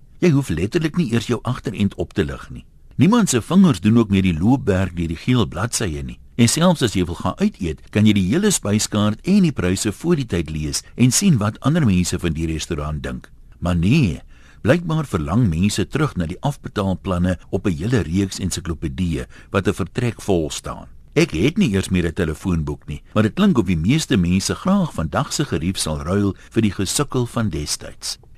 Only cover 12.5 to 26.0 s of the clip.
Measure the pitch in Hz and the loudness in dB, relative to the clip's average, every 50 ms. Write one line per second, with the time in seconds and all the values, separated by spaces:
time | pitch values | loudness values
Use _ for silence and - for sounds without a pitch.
12.5 | 80 78 - - 85 73 73 76 76 71 65 - 62 62 - - - - - - | -4 -6 -6 -6 -6 -6 -4 -6 -6 -6 -6 -8 -10 -10 -12 -16 -20 -20 -20 -20
13.5 | - - 87 87 90 85 82 98 131 170 131 87 69 - - - - - - - | -14 -6 -2 -2 0 2 2 4 4 4 4 2 0 -4 -10 -18 -20 -20 -20 -20
14.5 | - - - 104 151 175 175 165 160 160 151 - - 87 73 71 90 120 127 92 | -18 -4 0 2 2 2 2 -2 -2 -2 -2 -2 -2 -2 -2 0 0 2 2 2
15.5 | 78 82 95 107 - - 92 - - 143 156 117 - 90 85 78 92 - - 143 | 2 2 2 0 2 0 -4 -2 0 -2 -2 -2 -2 -4 -4 -4 -6 -4 -4 -4
16.5 | 143 - - - - 104 98 98 90 - - 98 90 87 90 92 90 - - - | -4 -4 -10 -8 -4 -2 -2 -2 -2 -4 -4 -4 -2 0 0 0 0 -2 -6 -6
17.5 | - 98 - 107 85 71 87 113 131 110 85 76 85 98 101 95 - - 101 87 | -6 -2 -2 -2 -2 -2 -2 0 0 0 0 0 0 0 0 0 -4 -6 -6 -4
18.5 | - - 87 85 80 - 82 76 65 67 92 85 78 65 - - - - - - | -4 -6 -6 -6 -8 -6 -6 -8 -4 -2 -2 -2 -2 -4 -6 -10 -14 -20 -14 -4
19.5 | - 196 90 104 90 - 95 - - - 120 120 - - - - 95 85 78 71 | -2 0 0 0 -2 -2 -4 -6 -4 -4 -4 -4 -4 -6 -2 0 0 0 0 -2
20.5 | - - - 71 58 - - - - - - - - 143 170 - - 78 101 151 | -6 -10 -10 -12 -14 -14 -14 -18 -20 -20 -16 -4 0 0 2 2 0 0 0 0
21.5 | 165 220 196 120 95 95 - - 95 90 82 82 78 - 87 78 78 - - 95 | 2 2 0 2 2 0 0 2 0 0 0 0 -2 -2 -2 -2 -2 -4 -2 -2
22.5 | 87 82 73 71 71 - - - 73 - - - - 107 107 107 - - 208 202 | 0 0 -2 -4 -6 -10 -10 -12 -12 -12 -12 -4 0 0 0 0 2 2 2 4
23.5 | 160 120 87 92 92 78 78 101 139 160 - - - 101 85 87 90 98 - - | 4 2 2 0 0 0 2 2 2 0 0 0 0 2 2 2 2 0 0 -2
24.5 | 90 - - 185 196 202 175 - - - 87 78 - 107 143 - - - 147 - | -4 -4 0 0 0 0 0 -2 -4 -6 -6 -4 -2 -4 -4 -4 -4 -6 -4 -2
25.5 | 104 78 76 92 95 - - 80 78 71 | -2 -2 -2 -2 -4 -4 -4 -6 -6 -6